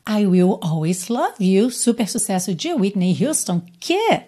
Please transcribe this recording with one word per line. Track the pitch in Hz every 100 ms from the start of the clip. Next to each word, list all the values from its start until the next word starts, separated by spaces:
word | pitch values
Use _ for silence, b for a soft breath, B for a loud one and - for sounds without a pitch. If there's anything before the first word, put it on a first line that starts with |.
| -
"I | 214
will | 202 180 180 -
always | 170 160 156 185 -
love | 240 359 -
you", | 185 190 247
super | 247 - 233 196
sucesso | 233 - 190 180
de | 175 320
Whitney | 330 196 202 180 151
Houston, | 226 311 - 175 - _
que | - 359 453 254